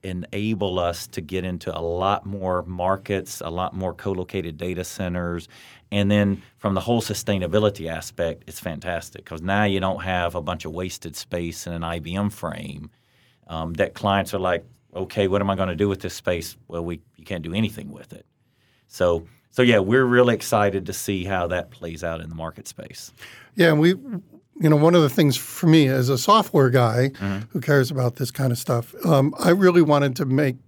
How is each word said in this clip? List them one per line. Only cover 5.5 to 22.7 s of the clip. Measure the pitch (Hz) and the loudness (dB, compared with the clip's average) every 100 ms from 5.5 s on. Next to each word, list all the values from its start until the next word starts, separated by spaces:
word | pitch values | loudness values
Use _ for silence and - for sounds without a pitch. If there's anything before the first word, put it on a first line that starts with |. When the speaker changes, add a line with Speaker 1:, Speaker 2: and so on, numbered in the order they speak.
| - - - _ | -20 -20 -20 _
Speaker 1:
And | 101 101 | 0 2
then | 104 101 98 - _ | 4 2 0 -6 _
from | 107 | -2
the | 95 | -2
whole | 87 120 | 0 0
sustainability | 110 104 - 98 90 101 107 101 80 | 0 -6 -2 -2 0 2 2 0 -8
aspect, | 82 - - 85 - - | -8 -10 -4 -4 -4 -14
it's | - | -12
fantastic | - 76 87 85 - - | -10 -8 -6 -6 -8 -18
'cause | - 82 | -14 -10
now | 85 98 | -2 0
you | 104 95 | 2 0
don't | 95 92 | -2 -4
have | 90 92 87 | -4 -2 -2
a | 87 | -4
bunch | 80 82 | -6 -6
of | - | -8
wasted | 80 92 - 85 73 | -8 -8 -8 -14 -14
space | - 87 85 82 - | -10 -6 -6 -8 -10
in | |
an | 82 | -8
I | 82 85 | -6 -8
B | 78 92 | -6 -4
M | 104 | -4
frame, | - - 78 76 71 76 _ _ _ _ _ _ | -4 -10 -10 -12 -12 -16 _ _ _ _ _ _
um, | 82 82 | -8 -8
that | 85 98 | -2 -4
clients | - 104 98 95 | -2 0 0 0
are | 98 | -2
like, | 92 101 - _ _ | -2 -2 -4 _ _
"Okay, | 87 92 - 98 | -10 -8 0 2
what | 98 | 2
am | 98 | 0
I | |
gonna | 98 92 82 | 0 -2 0
do | 101 | 0
with | 95 | 0
this | 92 | -6
space?" | - - 87 82 - _ | -8 -4 -4 -6 -14 _
Well, | 85 | -8
we, | 85 82 _ _ | -8 -10 _ _
you | |
can't | 80 92 | -10 -10
do | 80 | -6
anything | 92 110 110 - | -4 -4 -4 -16
with | - - | -18 -20
it. | - _ _ _ _ _ _ _ | -20 _ _ _ _ _ _ _
So, | - 90 85 82 _ _ | 0 2 2 -4 _ _
so | - | 2
yeah, | 123 113 | 4 4
we're | 95 123 | 4 4
really | 127 123 123 | 4 6 4
excited | 110 - 110 104 95 87 | 4 0 0 2 0 -6
to | |
see | 95 - 98 | -10 -4 -4
how | 90 95 87 | -2 -2 -2
that | 90 - | -4 -6
plays | - 87 82 | -12 -12 -8
out | 85 82 | -6 -8
in | 80 | -10
the | |
market | 82 80 82 | -10 -10 -12
space. | - | -18